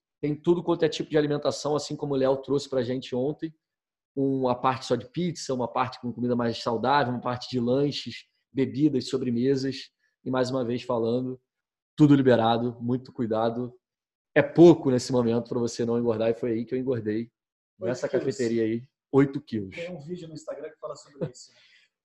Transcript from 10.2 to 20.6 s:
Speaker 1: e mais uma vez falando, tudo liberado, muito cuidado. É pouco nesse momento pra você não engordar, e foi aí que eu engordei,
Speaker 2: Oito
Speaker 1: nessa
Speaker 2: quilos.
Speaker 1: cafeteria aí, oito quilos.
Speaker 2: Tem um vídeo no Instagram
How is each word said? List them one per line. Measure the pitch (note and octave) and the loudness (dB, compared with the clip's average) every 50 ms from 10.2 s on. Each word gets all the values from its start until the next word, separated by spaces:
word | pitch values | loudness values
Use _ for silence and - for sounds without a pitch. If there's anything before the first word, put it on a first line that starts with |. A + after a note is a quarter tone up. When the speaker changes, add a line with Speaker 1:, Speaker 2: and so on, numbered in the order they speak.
| _ | _
Speaker 1:
e | B2+ | -4
mais | C3 B2+ B2+ A#2+ | -2 -2 -2 0
uma | C3+ C3 B2 | -2 -4 -2
vez | A2+ A#2+ A#2+ | -2 -4 -4
falando, | - - B2 A2+ A2+ A2+ A#2+ B2+ B2+ B2+ B2+ - _ _ _ _ _ _ _ _ _ _ _ | -4 -4 -2 -2 0 0 -2 -2 -4 -6 -10 -12 _ _ _ _ _ _ _ _ _ _ _
tudo | - D3+ C#3+ C#3+ | 6 8 8 8
liberado, | C#3 C3 B2+ A#2+ A2+ A2+ A#2 A#2 A#2 A#2+ B2 A#2 - | 6 8 6 6 6 6 4 2 2 0 -4 -4 -4
muito | A#2 A#2 B2+ B2+ C3 - | -4 -4 -2 -4 -4 -10
cuidado. | - - A#2+ G#2+ A2 A2 A2+ A#2 A#2 A#2+ B2 B2 - _ _ _ _ _ _ _ _ _ _ _ _ | -8 -6 -4 -2 0 0 0 0 -2 -4 -8 -8 -12 _ _ _ _ _ _ _ _ _ _ _ _
É | D3+ | 2
pouco | C#3+ - - - E3+ F3 D3+ E3 - C#3 | 2 4 8 10 10 10 10 8 4 0
nesse | B2+ B2 - - | 0 0 0 0
momento | C3 B2 A#2 A2+ A#2 A#2 A#2 - | 0 2 2 2 0 0 -2 -2
pra | C3 B2 | -4 -4
você | A#2+ A2+ - - A#2+ | -2 -4 -2 -2 -2
não | A#2 A#2 A#2+ | 0 0 0
engordar, | A#2+ A#2+ A2 G#2+ A2 A2+ | 0 0 0 2 0 0
e | A#2 | 0
foi | - - B2 | -2 -2 -2
aí | A2+ A2+ A#2+ | -2 -4 -4
que | - C3 | -4 -6
eu | B2+ | -4
engordei, | B2+ C3 B2+ A2+ G#2 G#2+ G#2+ A2 A#2 - _ _ _ _ _ _ _ _ _ _ | -2 -2 -4 -2 -2 -2 -4 -4 -6 -8 _ _ _ _ _ _ _ _ _ _
Speaker 2:
Oito | G#2+ A2+ | -6 -4
Speaker 1:
nessa | B2+ - - C3+ | -4 -4 -4 -2
Speaker 2:
quilos. | - - - | -2 -2 -2
Speaker 1:
cafeteria | C#3 B2 - B2 A2+ A#2 A#2 A2+ | -2 -4 -2 -2 0 0 0 0
aí, | A2 A2+ A#2+ B2+ _ _ _ _ _ | 0 -2 -4 -6 _ _ _ _ _
oito | - C3+ C#3 C3+ - D3 | 4 4 4 4 0 -8
quilos. | - - A#2 G#2+ G2 F#2+ - | -8 -6 -6 -6 -6 -8 -10
Speaker 2:
Tem | F3 E3+ F3+ F3+ | -10 -10 -10 -10
um | D3+ | -12
vídeo | C#3 D#3+ F3+ E3+ E3 D#3+ | -12 -12 -12 -12 -12 -16
no | D#3 | -16
Instagram | D3+ - - C#3 C#3 | -16 -14 -14 -12 -12